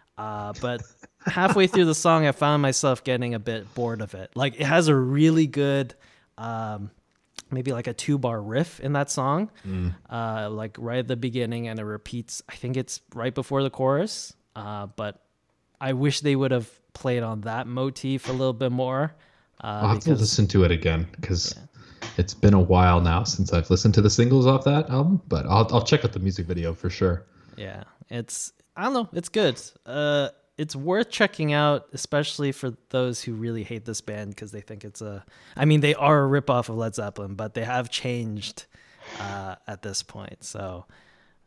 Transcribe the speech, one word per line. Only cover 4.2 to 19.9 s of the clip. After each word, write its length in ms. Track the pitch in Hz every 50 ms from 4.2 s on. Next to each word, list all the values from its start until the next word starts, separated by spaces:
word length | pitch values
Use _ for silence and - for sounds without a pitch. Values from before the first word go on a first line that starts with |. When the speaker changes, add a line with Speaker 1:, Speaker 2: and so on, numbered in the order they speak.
| 92 - -
Speaker 1:
Like, 240 | 123 135 139 117 117
it 40 | 147
has 220 | 135 156 170 170 156
a 60 | 147
really 500 | 135 127 127 139 143 156 160 160 160 160
good, 480 | 143 - 143 139 139 139 139 135 120 - _ _ _ _ _ _ _ _
um, 540 | - 113 117 113 113 113 107 107 104 101 101 _ _ _ _ _ _ _ _ _ - - - 135
maybe, 200 | 131 123 139 127
like, 140 | 117 123
a 60 | 127 113
two-bar 500 | - - - 147 139 127 120 117 110 101
riff 380 | 104 113 135 170 - - -
in 140 | - 139 147
that 160 | 139 143 -
song, 380 | - - 127 135 143 170 208 214 _ - -
Speaker 2:
Mm. 280 | 98 95 92 90 87 87 - _ -
Speaker 1:
uh, 400 | 120 117 117 113 110 110 107 104
like, 260 | 107 107 110 107 98 -
right 200 | 117 117 120 127
at 80 | 123
the 80 | 120 131
beginning, 520 | 117 123 127 117 127 120 113 117 117 117 113
and 100 | 113 110
it 60 | 107
repeats, 580 | 107 107 107 - - - 120 110 - - - - -
I 80 | -
think 200 | - - 123 127
it's 240 | 131 127 - - - _ _ -
right 180 | 120 113 131 117
before 300 | - 131 - 139 139 139
the 80 | 135
chorus. 640 | - - 131 131 139 143 185 214 - - - - - _ _ _ -
Uh, 320 | 120 104 104 107 104 101 98 101
but 260 | - 107 104 98 _ _ _ _ _ _ _ _ _ _ _ _ -
I 120 | 131 131 135
wish 280 | 127 139 147 143 -
they 140 | 147 147 139
would 160 | 135 139 131
have 180 | 131 123 110 - _ _ _ _ -
played 280 | - - 135 123 120 117
on 200 | 113 110 107 101
that 260 | 113 110 120 127 117
motif 600 | 120 127 131 139 131 - - 135 135 131 - -
a 40 | 127
little 200 | 127 135 131 123
bit 200 | 113 135 127 123
more. 420 | 127 131 127 131 135 147 156 156 _ _ _ _ _ _ _ _ _ -
Uh, 40 |
Speaker 2:
I'll 220 | 107 104 104 107 104